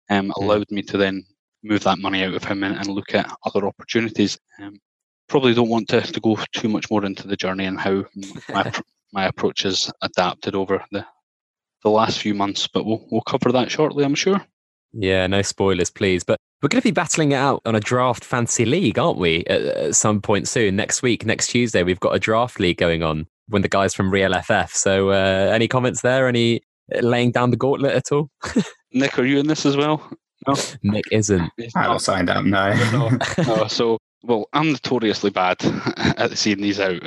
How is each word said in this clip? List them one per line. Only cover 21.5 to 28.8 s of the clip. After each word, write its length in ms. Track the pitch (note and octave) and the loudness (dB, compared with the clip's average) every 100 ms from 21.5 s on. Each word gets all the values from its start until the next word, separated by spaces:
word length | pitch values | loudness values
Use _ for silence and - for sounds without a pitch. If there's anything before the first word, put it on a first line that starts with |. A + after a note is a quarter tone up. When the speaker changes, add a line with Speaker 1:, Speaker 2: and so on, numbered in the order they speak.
| A#2+ A#2+ G2+ | 0 2 2
Speaker 2:
we've 160 | F2 F2+ | 2 2
got 160 | - F#2+ | 0 0
a 40 | |
draft 400 | A2 A2 B2 - | 0 0 0 0
league 180 | F2+ E2+ | 0 2
going 240 | F2 E2 | 2 2
on 220 | D#2+ D#2 D#2+ _ - | 0 -2 -6 _ -4
with 120 | G#2 | 0
the 80 | F#2+ | 2
guys 240 | G2 F#2+ | 2 0
from 180 | - F#2+ | 0 0
Real 220 | G2 F#2+ F2+ | 2 2 0
F 160 | - | 0
F. 220 | G#2 E2+ | 0 0
So, 380 | - G2 G2 G2 | -2 0 2 2
uh, 20 | G2 F#2+ F#2+ G2 | 2 2 2 2
any 140 | A2 A#2 | 2 2
comments 320 | C3 B2 A#2+ | 2 0 0
there? 260 | B2 C3 B2+ | 0 2 2
Any, 340 | A#2+ A#2 A2+ _ _ - | 2 2 0 _ _ -6
uh, 60 | - | -2
laying 320 | A#2+ A#2+ B2 | 2 2 2
down 200 | B2 B2 | 2 2
the 60 | A2+ | 2
gauntlet 360 | C3 C3 C3+ | 0 0 0
at 180 | B2 - | 0 0
all? 180 | D3 D3+ _ | -2 -2 _
<laughs> 480 | - A#3 - - | -4 -2 -2 -6